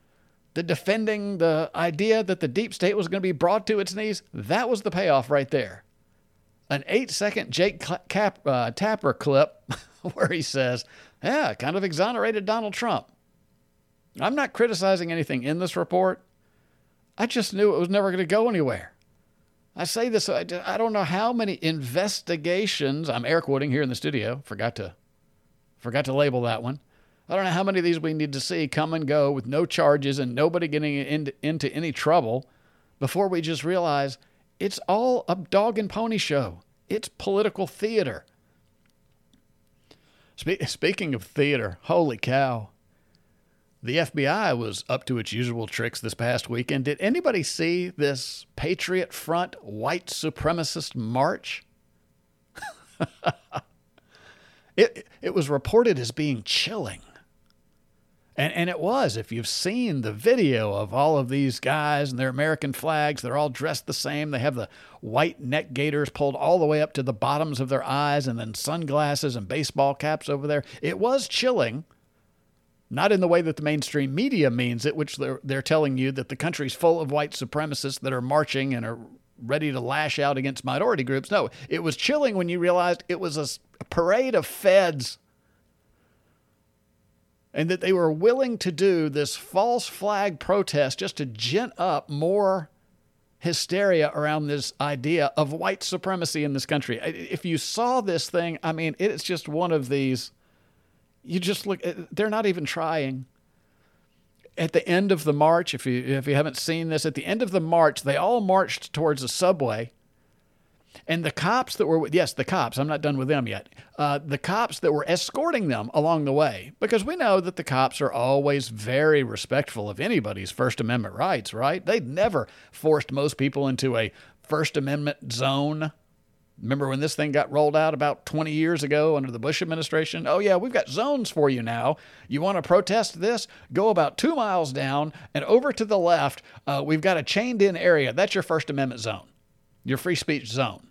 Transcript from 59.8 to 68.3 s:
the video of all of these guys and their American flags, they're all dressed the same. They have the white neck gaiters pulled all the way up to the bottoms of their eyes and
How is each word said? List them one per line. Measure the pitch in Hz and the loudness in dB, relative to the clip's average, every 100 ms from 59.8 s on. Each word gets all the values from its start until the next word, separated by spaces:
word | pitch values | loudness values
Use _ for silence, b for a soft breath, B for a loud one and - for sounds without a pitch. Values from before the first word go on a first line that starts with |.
| 233 143 | -2 -2
the | 110 | -4
video | 107 214 254 156 117 107 | 0 2 4 4 2 0
of | 101 104 | -2 -2
all | 123 151 151 | 2 4 4
of | 123 | 2
these | 139 139 - | 0 0 0
guys | 135 151 147 147 143 | 0 0 2 0 0
and | 127 | -2
their | 131 | -2
American | 127 156 151 143 | 0 0 0 -2
flags, | 127 156 156 151 139 | -4 -2 0 0 -2
they're | 120 143 | -2 0
all | 151 | 0
dressed | 131 156 143 - | -2 -4 -4 -6
the | |
same. | - 143 147 151 | -6 -4 -4 -4
They | 131 | 0
have | 143 123 | -2 -2
the | 98 B B B | -8 B B B
white | 107 123 165 - | -2 0 0 -2
neck | 131 147 - | -4 -4 -4
gaiters | 127 151 147 139 | -2 0 0 -2
pulled | - 143 | 0 -2
all | 131 143 180 | 0 2 4
the | 151 | 4
way | 151 | 2
up | 151 | 0
to | 143 | -2
the | 131 | -4
bottoms | 107 123 147 160 127 | -2 0 0 -2 -2
of | 131 | -2
their | 135 | -2
eyes | - 139 147 143 | 0 0 2 0
and | 131 | 0